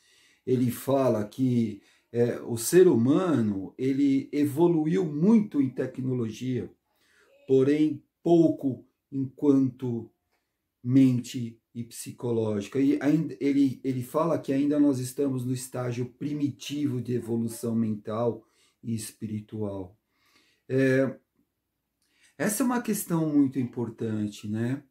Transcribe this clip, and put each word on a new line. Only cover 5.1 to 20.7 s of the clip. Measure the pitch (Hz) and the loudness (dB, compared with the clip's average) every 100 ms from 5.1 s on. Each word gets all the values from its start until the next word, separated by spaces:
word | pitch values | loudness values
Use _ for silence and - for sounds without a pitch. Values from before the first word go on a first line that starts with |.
| 147 180 226 208 147 | 0 4 4 4 0
em | 131 | 0
tecnologia, | - 131 - 127 127 113 107 127 120 92 _ _ _ _ _ _ _ - | -2 -6 -4 -4 -2 -4 -6 -4 -4 -6 _ _ _ _ _ _ _ 2
porém | 131 135 147 156 - _ _ | 4 4 4 2 0 _ _
pouco | 165 170 156 147 139 110 - _ _ | 2 6 6 2 -4 -6 -12 _ _
enquanto | 135 135 - 147 135 135 131 127 117 110 _ _ _ _ _ _ _ | -6 -6 -2 2 4 2 -2 -6 -6 -8 _ _ _ _ _ _ _
mente | 123 135 131 123 - 131 117 117 _ | 2 6 6 4 -4 -8 -10 -12 _
e | 120 | -14
psicológica. | 113 - - - 120 113 110 107 101 135 | -12 -12 -14 -8 -2 -2 0 -2 -4 0
E | 139 147 | 2 2
ainda, | 139 156 139 - | 2 0 0 -4
ele, | 139 139 139 123 | -2 2 2 0
ele | 135 131 | -6 -4
fala | 120 151 165 143 | -4 -2 0 -2
que | - | -2
ainda | 135 147 147 | -2 0 2
nós | 143 127 | 2 2
estamos | 127 - 139 131 | -4 -4 -2 -2
no | 123 | -4
estágio | 127 - 127 123 120 120 | -6 -6 -6 -6 -4 -6
primitivo | - 147 147 143 - - 147 139 123 | -6 -8 -4 -4 -6 -10 -4 -4 -4
de | 113 | -4
evolução | 120 110 117 113 - 117 | -4 -2 -4 -4 -4 -4
mental | 113 110 104 - 120 120 110 _ _ _ _ | -2 -2 -4 -6 -2 -2 -2 _ _ _ _
e | 120 | -8
espiritual. | 113 110 - 110 110 107 110 104 98 90 _ _ _ _ _ _ _ | -8 -8 -12 -8 -8 -8 -8 -8 -8 -12 _ _ _ _ _ _ _
É, | - | -4